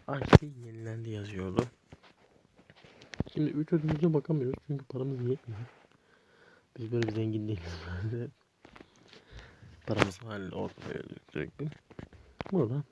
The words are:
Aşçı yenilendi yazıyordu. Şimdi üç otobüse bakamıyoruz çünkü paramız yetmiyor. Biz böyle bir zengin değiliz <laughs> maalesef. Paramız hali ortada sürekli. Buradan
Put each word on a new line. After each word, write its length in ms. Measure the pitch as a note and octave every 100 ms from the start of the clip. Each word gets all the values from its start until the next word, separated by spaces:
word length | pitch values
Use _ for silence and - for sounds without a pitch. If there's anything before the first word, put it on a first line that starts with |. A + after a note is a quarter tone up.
| -
Aşçı 400 | C#3 B2+ - D3
yenilendi 640 | C3 A#2+ A2+ A2+ A2+ A2+
yazıyordu. 540 | G#2+ G2+ G2 F#2+ G2+ A#2+ - _ - - - - - _ _ - - - - - - -
Şimdi 160 | - D3+
üç 220 | D3 D#3
otobüse 420 | E3+ D#3 D3+ E3
bakamıyoruz 440 | D3+ C#3+ D#3 B2+ C3+ -
çünkü 180 | C#3+
paramız 440 | C3+ B2+ C3+ C3 B2
yetmiyor. 300 | C3 - G#2 B2 - - - _ - _ - - - _ -
Biz 140 | A2+
böyle 160 | A#2+ A2+
bir 40 |
zengin 360 | G#2+ A2 A2 G#2+
değiliz 320 | G2+ E2+ F2
<laughs> 60 | E2+
maalesef. 440 | F2+ G#2+ A#2 A#2+ - _ _ - - - - - - - - - - - - -
Paramız 320 | G#2 G2+ -
hali 320 | A2 G#2 F#2
ortada 480 | F#2+ G2 - - - - - -
sürekli. 380 | - - - D3 - - - - - - - -
Buradan 320 | F#3+ A2+ C3+ -